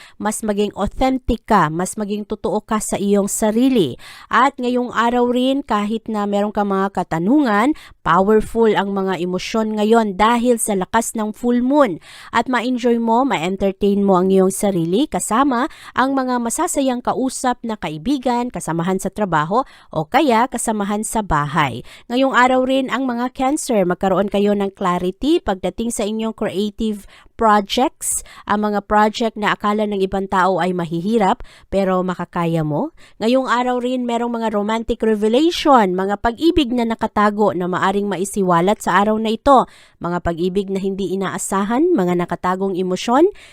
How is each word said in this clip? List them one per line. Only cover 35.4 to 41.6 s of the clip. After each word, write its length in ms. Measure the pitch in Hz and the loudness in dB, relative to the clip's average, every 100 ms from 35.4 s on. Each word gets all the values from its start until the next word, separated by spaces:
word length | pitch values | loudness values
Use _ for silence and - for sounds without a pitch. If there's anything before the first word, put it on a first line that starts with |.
| 330 339 320 262 196 | 2 2 4 6 6
mga 240 | 180 190 202 | 0 -2 -2
pag-ibig 560 | 233 233 320 359 254 | -2 0 0 2 0
na 80 | 247 | 0
nakatago 720 | 233 226 220 - 208 208 208 | -2 -2 -4 2 2 2 0
na 160 | 156 180 | 0 -2
maaring 400 | 175 175 202 202 | 0 0 0 -2
maisiwalat 720 | 170 196 - 185 170 180 220 | -4 -4 -2 2 4 4 0
sa 160 | - 180 | 2 2
araw 240 | 208 220 | 2 0
na 80 | 220 | -2
ito, 400 | 220 - 262 180 - - - | 0 4 4 4 -4 -20 -10
mga 160 | 170 175 | -6 -4
pag-ibig 480 | 175 170 180 185 190 | -4 -2 -2 -2 -4
na 160 | 190 | -4
hindi 320 | 196 190 190 | -4 -4 -4
inaasahan, 800 | 190 185 180 - 196 | -4 -4 -6 -4 -2